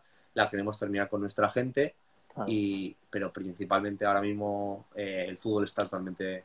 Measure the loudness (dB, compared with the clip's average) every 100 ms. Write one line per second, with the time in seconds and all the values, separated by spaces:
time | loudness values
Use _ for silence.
0 | _ _ _ 0 2 2 -2 -2 -2 0
1 | 0 0 -2 2 2 2 2 2 0 -2
2 | _ _ -14 -6 0 2 2 0 -4 -10
3 | _ -6 -4 -6 -8 -6 2 2 2 0
4 | 2 4 2 0 0 0 -2 -6 -10 -8
5 | -4 -2 -4 -4 0 2 2 0 -2 -4
6 | -6 -4 -4 -6